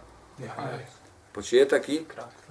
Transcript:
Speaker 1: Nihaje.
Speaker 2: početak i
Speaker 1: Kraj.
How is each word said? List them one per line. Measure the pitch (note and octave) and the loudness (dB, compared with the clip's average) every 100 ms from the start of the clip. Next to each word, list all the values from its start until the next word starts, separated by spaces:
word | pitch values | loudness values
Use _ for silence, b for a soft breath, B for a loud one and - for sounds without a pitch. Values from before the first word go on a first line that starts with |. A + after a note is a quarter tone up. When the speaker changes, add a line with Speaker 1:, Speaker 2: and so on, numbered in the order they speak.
| - - - - | -12 -20 -20 -16
Speaker 1:
Nihaje. | - - C#3 - - - - - - | -14 -10 -10 -10 -14 -20 -20 -20 -16
Speaker 2:
početak | - G2+ A#2+ C#3 C#3+ - | -12 2 6 6 4 0
i | D3+ D#3+ | -6 -6
Speaker 1:
Kraj. | - A#2+ - - | -14 -16 -18 -20